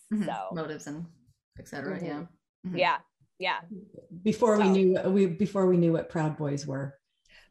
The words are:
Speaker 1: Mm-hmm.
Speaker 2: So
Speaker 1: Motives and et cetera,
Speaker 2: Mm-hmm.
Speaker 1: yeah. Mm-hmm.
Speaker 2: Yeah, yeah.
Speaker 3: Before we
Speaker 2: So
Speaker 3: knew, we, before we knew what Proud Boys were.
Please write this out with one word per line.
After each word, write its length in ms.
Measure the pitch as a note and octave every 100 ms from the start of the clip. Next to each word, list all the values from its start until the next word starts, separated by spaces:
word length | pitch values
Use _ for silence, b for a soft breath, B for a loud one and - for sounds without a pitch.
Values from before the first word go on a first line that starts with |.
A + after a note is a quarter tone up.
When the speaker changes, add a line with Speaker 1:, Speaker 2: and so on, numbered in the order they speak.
| -
Speaker 1:
Mm-hmm. 120 | G#3+ E3+
Speaker 2:
So 240 | A2+ F#2+
Speaker 1:
Motives 320 | E3 D#3 D3+ -
and 200 | D3+ E3+ _ _ _ _ -
et 80 | -
cetera, 300 | D3 C3+ F#3
Speaker 2:
Mm-hmm. 80 | D#3+
Speaker 1:
yeah. 200 | D3 E3+ _ _ _ F#3
Mm-hmm. 100 | F3
Speaker 2:
Yeah, 200 | F3 D3 _ _ _ -
yeah. 220 | F3+ C#3+ E3+ G3+ - - - E3+
Speaker 3:
Before 340 | G#3 G#3+ A#3+ G#3
we 60 | G3
Speaker 2:
So 60 |
Speaker 3:
knew, 280 | F#3+ F#3 F#3 F#3
we, 160 | G3 F#3+
before 380 | E3 G#3+ G3 F#3
we 100 | F3+
knew 160 | E3+
what 160 | E3 -
Proud 280 | F3 D#3 D3
Boys 280 | D3 C#3+ D3+
were. 320 | C3+ C#3 - _ _ _ b b